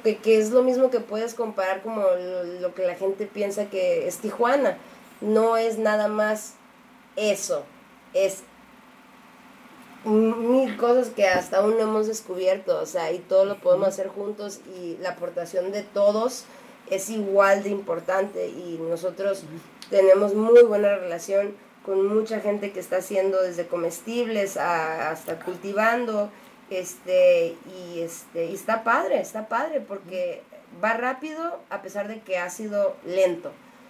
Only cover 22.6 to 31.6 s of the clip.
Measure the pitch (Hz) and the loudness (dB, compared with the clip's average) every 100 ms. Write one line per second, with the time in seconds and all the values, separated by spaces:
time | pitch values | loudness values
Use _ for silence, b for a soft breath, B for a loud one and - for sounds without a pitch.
22.6 | 202 185 175 185 185 190 190 190 185 170 | -4 -8 -4 -4 -2 0 2 2 0 -2
23.6 | 170 175 170 170 - 233 233 220 196 - | -6 -4 -4 -6 -6 -4 -2 -2 -4 -2
24.6 | 156 170 160 160 147 160 - 165 - 175 | -2 -2 -2 -4 -6 -6 -8 -8 -8 -10
25.6 | 196 202 220 240 233 214 208 B B B | -6 0 0 0 -2 -4 -4 B B B
26.6 | - 190 180 - 180 185 180 175 165 165 | -10 -10 -10 -14 -2 4 6 6 2 -4
27.6 | - 185 180 175 165 - - 170 165 196 | -14 -16 -12 -8 -8 -10 -12 -6 -6 -6
28.6 | - 226 226 247 349 220 185 214 214 233 | -4 -2 0 0 0 -2 -2 -8 -6 -4
29.6 | 311 302 214 196 175 185 180 160 - - | -2 -6 -8 -12 -10 -6 -6 -8 -14 -20
30.6 | - 175 208 226 247 262 311 311 339 339 | -20 -6 -4 -2 -2 -4 -10 -8 -10 -10